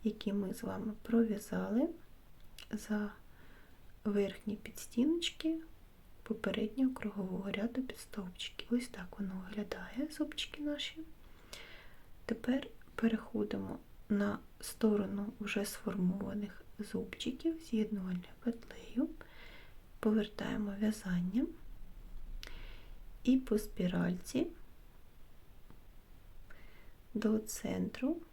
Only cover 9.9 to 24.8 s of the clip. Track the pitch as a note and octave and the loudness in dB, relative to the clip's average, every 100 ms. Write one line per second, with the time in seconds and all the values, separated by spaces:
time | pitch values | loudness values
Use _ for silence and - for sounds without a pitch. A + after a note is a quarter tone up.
9.9 | A3+ D4+ - D4+ - - - D4 D4 - | -2 -2 0 -2 0 -4 -2 0 0 -2
10.9 | - D#4+ - - - - - - - - | -6 -10 -12 -16 -18 -14 -14 -12 -14 -14
11.9 | - - - - A3+ - C4+ - - - | -16 -14 -10 -4 0 4 2 2 -12 -10
12.9 | - A3+ A3 - A3 G#3 G3+ G3 B3 - | 2 4 4 0 0 2 0 -2 -6 -10
13.9 | - - G3+ G3+ G3+ - - - - A3 | -16 2 4 4 0 -8 -12 -10 4 6
14.9 | G#3 G3 G3+ G3+ - G3+ G#3 G3+ - - | 8 4 0 -2 -4 0 2 0 -2 -2
15.9 | F#3+ F3+ G3 G3 G#3 G#3 - - - G#3 | 4 4 4 0 -2 -4 -6 -14 -8 -2
16.9 | G3 - - B3 B3+ E4 D#4+ - A3 G#3+ | -2 -2 -4 -4 0 0 0 0 2 4
17.9 | G#3 F#3 F3+ - - - - - - - | 2 0 -2 -4 -2 -2 -2 -8 -12 -2
18.9 | A#3 D#4+ - - - - - - - - | 2 2 -2 -12 -14 -14 -14 -14 -16 -16
19.9 | - A3 G#3+ G#3 - G3+ G#3 G#3 G3 G#3+ | 2 6 6 4 0 0 0 0 4 2
20.9 | G#3+ F#3+ F3+ F3+ G#3+ D#4 - - - - | 2 2 4 4 4 2 -2 -10 -8 -10
21.9 | - - - - - - - - - - | -10 -8 -6 -4 -6 -6 -6 -8 -10 -12
22.9 | - - - - C4 B3+ G#3+ - - F3+ | -12 -12 0 6 6 6 2 2 0 2
23.9 | F3+ F3 F3+ - B3+ E4+ - - - | 4 2 2 0 0 0 -2 -14 -16